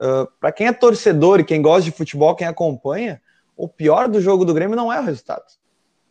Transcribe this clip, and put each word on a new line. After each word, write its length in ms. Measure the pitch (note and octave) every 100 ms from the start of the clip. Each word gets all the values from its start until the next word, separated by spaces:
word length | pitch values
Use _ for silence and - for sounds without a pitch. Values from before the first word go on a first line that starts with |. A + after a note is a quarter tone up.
ah, 260 | C3 C3 C3 _
pra 100 | D3+
quem 160 | - A3+
é 60 |
torcedor 680 | A#3 A#3+ A3 G#3+ D#3 E3+ G3
e 60 |
quem 180 | D3+ D#3
gosta 200 | D3+ F3
de 100 | E3
futebol, 420 | - D#3 C#3+ D#3
quem 140 | E3+ E3+
acompanha, 760 | D#3+ E3+ B2+ C#3 E3+ A#3 C#3 _ _ _ -
o 120 | E3
pior 400 | - D3+ E3 B3+
do 120 | G#3
jogo 240 | F#3 G3
do 80 | F3+
Grêmio 240 | D#3+ F#3+ A3+
não 160 | A#3
é 60 | B3
o 60 |
resultado. 400 | A#3 C3+ - - - _ _ _ _ _ _